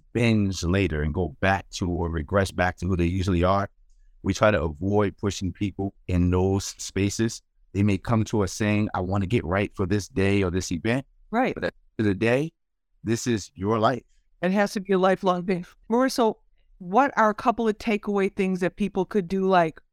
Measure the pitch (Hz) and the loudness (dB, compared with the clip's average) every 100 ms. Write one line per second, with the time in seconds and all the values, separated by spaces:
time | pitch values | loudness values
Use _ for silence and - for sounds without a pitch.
0 | _ 117 117 110 98 90 85 95 92 78 | _ 0 2 2 0 -2 0 2 2 0
1 | 76 78 85 - 95 98 - - 92 87 | -2 -2 -4 -2 0 0 -4 -6 -4 -2
2 | 85 82 73 98 98 - 90 - 90 92 | -4 -4 -2 0 0 0 -2 -2 -4 0
3 | 85 95 90 87 90 98 101 _ _ - | 0 0 0 2 2 2 -2 _ _ -20
4 | - - - 95 107 98 80 73 95 104 | -20 -10 -6 2 2 2 -2 -4 0 0
5 | 101 - 104 - 92 - 104 - 98 - | 0 -2 -6 -4 -6 -4 -6 -4 -8 -8
6 | - 90 90 90 95 98 - - - 95 | -2 2 2 2 2 0 -4 -12 -8 -2
7 | 101 - 113 - _ _ _ 95 104 95 | -2 0 -2 -4 _ _ _ 0 2 0
8 | - 113 107 113 92 - 104 104 104 - | 0 0 0 0 -2 -2 0 0 0 -4
9 | 92 101 92 120 80 95 104 - 92 104 | -2 -2 0 -2 0 -2 -2 -2 -2 -2
10 | - - 98 101 92 90 - 87 110 127 | -2 0 2 2 2 -2 -4 -4 -2 -2
11 | - _ - 220 247 - 85 - _ - | -4 _ -6 -2 -2 -2 -6 -6 _ -2
12 | 107 95 110 127 160 - _ _ _ _ | 0 2 0 0 -2 -10 _ _ _ _
13 | 104 117 123 113 - - 95 113 110 123 | -4 -2 0 -2 -4 -6 -2 2 2 0
14 | - _ _ _ 180 196 202 214 185 190 | -8 _ _ _ -2 0 0 -2 -2 2
15 | 185 185 196 180 180 180 180 _ _ 233 | 2 2 0 0 -2 -4 -6 _ _ 0
16 | 262 - 220 - _ _ _ _ 175 214 | 2 2 0 0 _ _ _ _ 0 2
17 | 277 - 220 208 262 220 226 208 - 208 | 2 4 2 2 0 2 0 0 -2 -2
18 | - 202 196 - 190 185 175 - 202 196 | 0 0 0 0 -2 0 -2 -2 -2 -2
19 | 180 214 170 190 190 185 165 - _ | 0 -2 -2 -2 4 4 2 -4 _